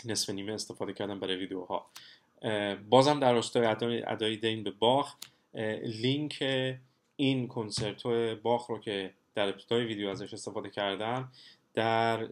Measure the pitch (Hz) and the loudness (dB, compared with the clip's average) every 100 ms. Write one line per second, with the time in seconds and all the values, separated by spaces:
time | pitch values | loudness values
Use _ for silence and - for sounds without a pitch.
0 | 117 104 - 98 98 107 - 92 101 95 | -4 -4 -4 -4 -6 -8 -8 -8 -8 -6
1 | 101 98 95 92 95 92 90 95 - - | -6 -4 -4 -4 -4 -8 -6 -6 -8 -18
2 | - - _ _ 117 104 104 98 104 127 | -20 -20 _ _ -4 -2 -2 -4 6 8
3 | 135 147 127 120 107 123 117 110 117 117 | 8 6 6 6 4 2 2 2 0 -2
4 | - 107 110 107 113 110 101 - 117 135 | -2 -2 -2 0 -2 -2 -4 2 4 4
5 | 139 - - _ _ - 110 107 - 110 | 2 -8 -20 _ _ -6 -4 -4 -4 -2
6 | 123 143 151 - 135 131 131 131 - _ | 0 0 -2 -4 -2 0 -2 -4 -12 _
7 | _ - 135 135 123 123 104 - 107 101 | _ 0 2 2 0 -4 -4 -4 -4 -4
8 | 127 117 113 104 113 120 - 110 110 98 | -2 0 0 0 2 2 0 -8 -4 -4
9 | 95 - _ - 101 95 - 117 117 104 | -4 -10 _ -2 -2 -2 0 0 0 -2
10 | 101 98 98 101 - 104 101 - 101 95 | -4 -4 -8 -10 -10 -8 -8 -2 -2 -2
11 | 110 127 131 - - - _ - 113 113 | -2 -2 -6 -12 -20 -20 _ 0 2 4
12 | 113 113 113 | 4 2 -2